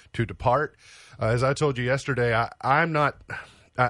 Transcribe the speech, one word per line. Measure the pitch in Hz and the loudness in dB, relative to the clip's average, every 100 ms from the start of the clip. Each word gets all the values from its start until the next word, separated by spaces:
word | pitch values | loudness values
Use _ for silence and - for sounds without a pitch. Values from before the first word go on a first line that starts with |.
| - | -10
to | - | -6
depart. | 113 95 127 127 151 _ - - - - | -6 -2 2 2 0 _ -20 -20 -16 -4
Uh, | 110 | -2
as | 120 | 0
I | 131 | 0
told | 139 151 127 | 0 -2 -2
you | |
yesterday, | 123 135 - 123 120 113 | -2 -2 -2 0 0 0
I, | 117 - | -2 -4
I'm | 123 143 165 | 0 2 2
not, | 151 143 - - - - - _ | 2 0 -2 -12 -14 -14 -20 _
I, | - | -2